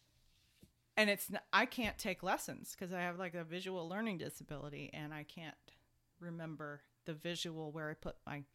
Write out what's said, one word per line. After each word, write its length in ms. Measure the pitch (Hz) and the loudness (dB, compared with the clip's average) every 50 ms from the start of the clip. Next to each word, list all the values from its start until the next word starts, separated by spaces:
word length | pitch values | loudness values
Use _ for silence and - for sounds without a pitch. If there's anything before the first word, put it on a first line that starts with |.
| - _ _ - - - - - - - - - - - _ _ _ _ - | -20 _ _ -20 -20 -20 -20 -20 -20 -20 -20 -20 -20 -20 _ _ _ _ 6
and 120 | - 214 208 | 8 8 8
it's, 180 | 202 196 - - | 8 6 4 -2
n-, 80 | 185 - - - - | -2 -4 2 6 8
I 140 | 196 226 | 8 8
can't 300 | 247 - 247 233 208 - - | 6 4 2 2 2 0 0
take 240 | - 214 185 - - | 0 0 0 0 2
lessons 520 | 180 220 311 - - 147 - - - - | 2 2 2 0 -2 -6 -8 -8 -10 -8
'cause 160 | - 196 175 | -6 -4 -4
I 100 | 190 180 | -2 0
have, 180 | 175 175 170 175 | 0 0 0 -2
like, 160 | 190 180 165 | -4 -4 -2
a 80 | 175 165 | -4 -4
visual 440 | 160 165 180 190 202 185 180 165 | -4 -4 -4 -2 -2 -2 -2 -2
learning 300 | 165 180 208 226 226 196 | -2 0 0 0 0 0
disability, 720 | 165 - 147 - - 147 - 151 143 143 147 143 143 147 - - | 0 -2 -4 -6 -6 -8 -6 -6 -6 -6 -6 -6 -6 -6 -6 -6
and 200 | 151 151 147 156 | -6 -6 -6 -6
I 100 | 151 147 | -6 -8
can't 320 | - - 170 165 151 - - _ - - - _ _ _ _ _ _ _ - | -10 -12 -12 -10 -12 -12 -14 _ -20 -20 -20 _ _ _ _ _ _ _ -10
remember 640 | 175 175 170 165 165 160 156 143 156 147 147 143 - - _ _ - | -8 -6 -6 -4 -4 -4 -6 -6 -6 -8 -8 -10 -12 -18 _ _ -6
the 80 | - 160 | -6 -6
visual 580 | 151 - 170 175 165 - 175 160 160 160 151 | -4 -2 -2 0 0 -2 -2 -2 -2 -4 -4
where 180 | 147 160 156 151 | -2 -2 -2 -2
I 40 | 160 | -2
put 220 | - - 160 - - - | -4 -6 -6 -6 -6 -6
my, 180 | - 147 143 143 - _ | -6 -6 -6 -6 -10 _